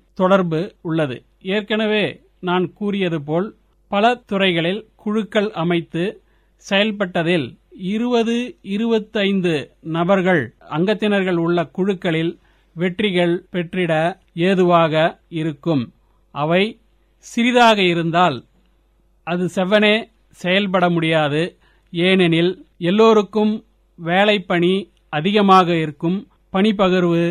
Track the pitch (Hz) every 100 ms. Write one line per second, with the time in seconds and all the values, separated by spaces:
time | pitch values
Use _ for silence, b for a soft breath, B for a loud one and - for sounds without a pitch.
0 | _ - 185 190 175 160 196 - 175 160
1 | 147 120 - _ 185 208 208 214 220 214
2 | 170 - _ _ 180 180 175 - 208 196
3 | 180 165 143 160 214 - _ _ _ 202
4 | 220 240 _ 196 190 170 165 202 - _
5 | - 214 208 220 208 180 170 175 165 165
6 | 185 - _ _ _ _ - 196 214 208
7 | 190 180 165 175 120 - _ 330 180 214
8 | 240 240 226 233 247 - - 202 233 226
9 | 214 226 196 196 175 156 - _ 160 165
10 | 175 196 180 175 120 - - 151 190 208
11 | 214 202 190 175 165 175 160 - 190 185
12 | 185 160 165 - _ _ _ 160 180 180
13 | 214 180 175 170 - 185 170 185 175 156
14 | 165 190 _ - 165 190 175 170 165 156
15 | 165 - _ 165 156 143 165 151 117 _
16 | _ _ _ 135 151 175 208 - _ _
17 | _ _ - - 233 247 233 214 180 170
18 | 165 165 180 123 - _ _ _ _ _
19 | _ _ - 180 180 196 185 214 208 214
20 | - _ _ _ 175 185 202 190 175 170
21 | 160 160 147 151 175 - _ _ _ 170
22 | 180 190 175 165 170 185 - _ 170 202
23 | 220 214 202 214 214 214 - _ _ -
24 | 165 180 208 208 - 175 170 190 202 _
25 | _ 151 165 208 202 190 175 170 156 143
26 | 170 190 - _ _ 190 208 202 190 185
27 | 175 170 170